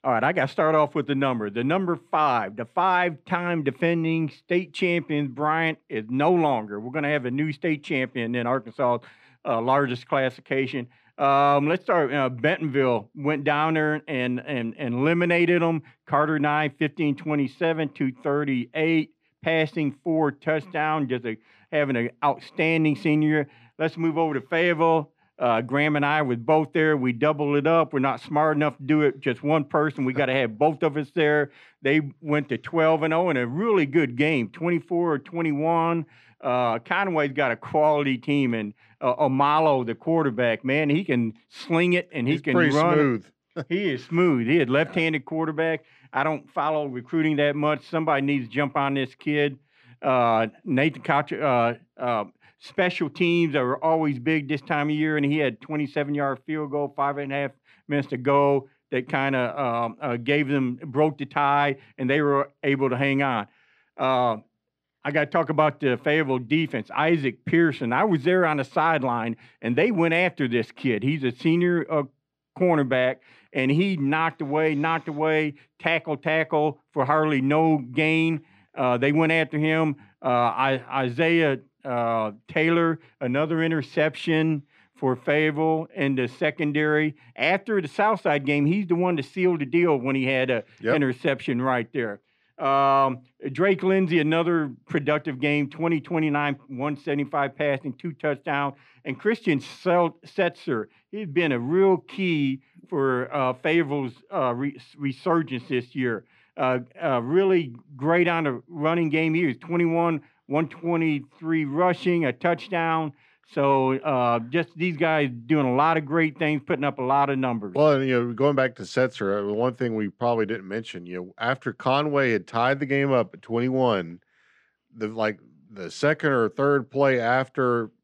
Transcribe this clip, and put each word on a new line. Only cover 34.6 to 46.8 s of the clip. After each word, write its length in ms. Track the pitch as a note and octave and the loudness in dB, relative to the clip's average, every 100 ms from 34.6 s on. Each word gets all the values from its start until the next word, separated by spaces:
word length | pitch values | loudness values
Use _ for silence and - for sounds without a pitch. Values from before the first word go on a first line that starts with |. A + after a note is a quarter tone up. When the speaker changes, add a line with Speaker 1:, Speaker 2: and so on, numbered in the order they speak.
| E3+ E3+ E3+ F3 E3+ D3 | -2 -2 -2 -2 0 -2
Speaker 1:
twenty-one. 880 | - E3+ E3 C#3+ D#3+ E3+ E3 E3+ D3+ - _ _ | -4 -4 -2 -2 0 2 2 -2 -4 -14 _ _
Uh, 380 | C3 B2 A#2+ A2+ | -2 0 0 -2
Conway's 540 | - F3+ G3 D#3+ C#3+ | -4 -2 0 0 -2
got 180 | C3 C3+ | 0 -2
a 40 | A2+ | -2
quality 600 | - D#3 D3+ D3 C#3 C3 | -2 2 2 2 0 -2
team, 380 | A#2 C#3+ C3 A2+ | 0 0 0 -2
and, 180 | G#2 - _ _ | -6 -10 _ _
uh, 160 | C3 - | -4 0
Amalo, 680 | E3+ C3+ C#3+ D3+ D#3+ C3+ A#2 | 0 2 4 4 4 2 0
the 80 | |
quarterback, 720 | A2+ - E3 D3 A2 A#2+ A2 C3 | -6 -2 0 0 0 0 0 0
man, 240 | C#3+ D3+ | 0 2
he 140 | D3+ | 0
can 300 | G3 B2 A#2 - _ | 0 0 0 -6 _
sling 440 | - - E3 F3 | -20 -2 2 2
it 160 | F3 F3+ | 2 -2
and 140 | D#3 B2 | -4 -2
he 60 | |
Speaker 2:
He's 80 | D#3 | -2
Speaker 1:
can 120 | D3 | 0
Speaker 2:
pretty 220 | C3+ D#3+ C#3+ | 2 4 4
Speaker 1:
run 180 | E3 | 4
it. 20 | D3+ | 4
Speaker 2:
smooth. 300 | D3 A2+ - _ _ - | 2 0 -6 _ _ -12
<laughs> 140 | C#3 | -4
Speaker 1:
He 220 | F3 G3 | -2 -2
is 120 | B2+ - | -4 -2
smooth. 420 | E3 F3+ C3 A#2 | 2 2 2 2
He 100 | E3 | 2
had 120 | B2+ | 4
Speaker 2:
Yeah. 40 | |
Speaker 1:
left-handed 520 | C3+ D#3 - D#3+ D#3 - | 2 0 0 -2 -2 -6
quarterback. 580 | D#3+ D#3+ D#3 D#3+ D#3 _ _ - | -6 -4 -2 -2 -4 _ _ -8
I 100 | C3 | -2
don't 260 | D3+ D#3 - | -2 -4 -6
follow 360 | - D3 D#3 | -4 -2 -2